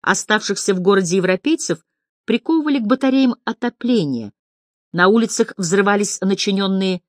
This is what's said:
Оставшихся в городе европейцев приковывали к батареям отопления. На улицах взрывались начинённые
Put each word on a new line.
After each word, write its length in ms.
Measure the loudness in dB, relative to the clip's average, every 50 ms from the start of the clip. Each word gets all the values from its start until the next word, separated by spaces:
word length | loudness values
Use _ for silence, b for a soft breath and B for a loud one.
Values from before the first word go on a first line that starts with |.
Оставшихся 720 | 0 0 -2 -2 -2 -2 -2 -2 -2 -4 -6 -4 -2 -2 -2
в 60 | 0
городе 380 | 2 2 2 2 2 0 0 0
европейцев 680 | 2 0 0 0 _ -2 -2 -2 -2 -6 -6 -8 _ _ _ _ _ _ _ _ _
приковывали 540 | -2 -2 -2 _ 0 0 0 0 0 -2 0
к 80 | 2 0
батареям 480 | 0 2 2 0 2 4 2 2 0 -2 _
отопления. 880 | -10 -8 _ -6 -8 -8 _ -2 0 0 0 0 0 -4 -6 -8 -10 _ _ _ _ _ _ _ _ _ _ _ _
На 160 | -2 2 2 4
улицах 460 | 4 4 2 0 0 -2 -2 -2 -2 -8
взрывались 640 | -4 0 2 2 2 2 2 0 0 -2 -4 -4
начинённые 840 | -2 -2 -2 0 -2 -2 -2 0 0 0 0 0 0 -2 -2 -4 _